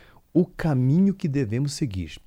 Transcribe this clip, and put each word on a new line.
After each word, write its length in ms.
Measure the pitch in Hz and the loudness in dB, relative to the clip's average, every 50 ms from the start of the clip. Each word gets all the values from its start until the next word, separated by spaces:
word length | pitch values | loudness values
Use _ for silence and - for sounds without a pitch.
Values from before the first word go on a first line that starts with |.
| - - - - _ _ | -20 -20 -20 -20 _ _
o 140 | - 165 180 | 2 2 2
caminho 680 | - - - - 160 139 127 127 131 147 180 196 202 | 2 -2 -4 -2 0 0 2 2 4 4 4 4 2
que 140 | 190 196 190 | 0 -2 -4
devemos 460 | 156 131 143 131 101 113 123 143 143 | -4 -2 -2 -2 -2 -2 -2 -4 -4
seguir. 480 | 143 - 156 113 95 92 82 76 - - - | -4 -4 -6 -4 -4 -6 -8 -8 -12 -18 -20